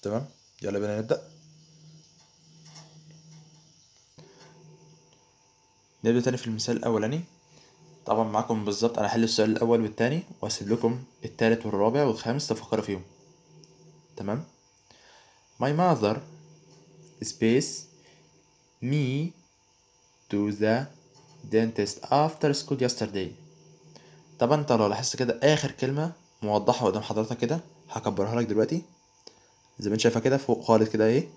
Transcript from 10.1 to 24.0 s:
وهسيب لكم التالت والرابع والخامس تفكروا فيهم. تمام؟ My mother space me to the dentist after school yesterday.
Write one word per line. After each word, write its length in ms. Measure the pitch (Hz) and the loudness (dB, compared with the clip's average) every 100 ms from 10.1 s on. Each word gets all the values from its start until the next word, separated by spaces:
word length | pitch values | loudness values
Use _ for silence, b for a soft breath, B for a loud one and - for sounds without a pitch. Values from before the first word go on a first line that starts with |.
| 156 - - | -2 -6 -10
وهسيب 260 | 107 - 101 | -8 -6 -2
لكم 360 | 113 117 127 131 _ | 0 0 -2 -10 _
التالت 420 | 113 - 113 113 110 | -16 0 2 2 0
والرابع 380 | 101 104 127 | 2 2 4
والخامس 420 | 143 110 113 135 - | 0 0 -2 -4 -4
تفكروا 380 | 110 - 107 | -6 -2 -4
فيهم. 200 | 104 95 90 _ _ _ _ - - _ - - _ - | -2 -6 -8 _ _ _ _ -20 -20 _ -20 -20 _ -12
تمام؟ 280 | 98 113 165 _ _ _ _ b b b b b b _ | -6 -6 -6 _ _ _ _ b b b b b b _
My 40 | 127 | -2
mother 500 | 147 180 143 104 113 - - - - - - - - - - | 2 2 4 2 0 -6 -20 -20 -20 -20 -20 -20 -20 -20 -14
space 460 | - - 113 123 156 - - _ b b b b _ _ _ _ | -12 0 2 2 0 -10 -16 _ b b b b _ _ _ _
me 460 | 120 147 135 135 165 - _ _ _ _ _ _ _ _ _ | -4 0 0 -2 -4 -8 _ _ _ _ _ _ _ _ _
to 220 | 104 104 104 | -2 -2 0
the 240 | 107 117 139 - _ - - - - | 2 2 -2 -14 _ -20 -20 -20 0
dentist 460 | 110 113 113 101 - | 2 2 0 -4 -4
after 480 | - 139 156 156 151 | 0 2 2 0 0
school 260 | 143 - 135 | 0 -4 -2
yesterday. 500 | 123 - 107 98 90 - - - - - - B | -2 -2 -6 -4 -8 -10 -20 -20 -20 -20 -20 B